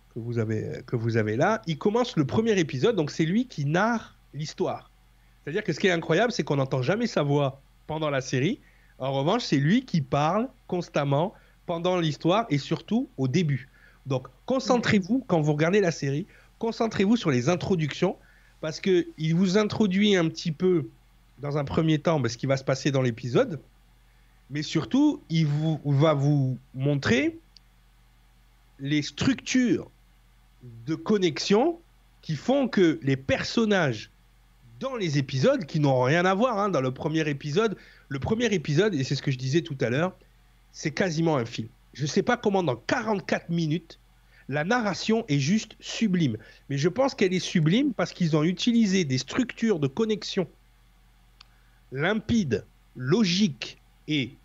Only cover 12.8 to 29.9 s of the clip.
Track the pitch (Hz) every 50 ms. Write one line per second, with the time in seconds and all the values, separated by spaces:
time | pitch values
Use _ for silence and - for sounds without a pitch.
12.8 | - - 202 233 277 - _ - 135 131 123 175 180 147 143 131 127 - _ _
13.8 | - - - _ _ 131 135 127 - - - _ _ - 254 262 262 - 262 240
14.8 | - - 220 208 185 170 226 269 - - 180 165 147 151 147 151 160 165 190 214
15.8 | 196 170 160 - - 139 139 147 196 - - - - - _ _ - 226 220 -
16.8 | - 220 - - 196 196 240 233 - 165 131 123 117 143 180 175 - - 196 170
17.8 | 156 139 - - 175 185 247 - - - _ _ _ _ _ _ - 156 156 -
18.8 | - 196 185 175 170 170 - - 156 156 165 170 196 185 175 214 214 202 - -
19.8 | 220 202 180 196 208 214 202 185 165 160 160 - - 175 151 - 180 185 180 165
20.8 | 139 - - _ _ _ _ _ _ _ _ - 131 143 143 151 143 139 - 170
21.8 | 160 160 160 147 - 180 165 151 123 117 - - - 131 135 131 - - 135 131
22.8 | - 151 135 135 131 127 113 117 - 123 117 180 269 254 165 127 - - _ _
23.8 | _ _ _ _ _ _ _ _ _ _ _ _ _ - 135 147 151 - - 160
24.8 | - - - 262 294 302 285 - - - 160 165 165 147 147 147 156 160 156 147
25.8 | - 147 139 135 151 160 151 139 135 147 151 143 135 131 127 123 - _ - 131
26.8 | 131 143 147 143 139 - 226 247 294 330 330 330 - _ _ - _ _ _ _
27.8 | _ _ _ _ _ _ _ _ _ _ _ _ _ _ _ _ _ _ _ -
28.8 | 139 139 151 151 139 - - - - 247 262 - - - - 254 254 226 156 98
29.8 | - -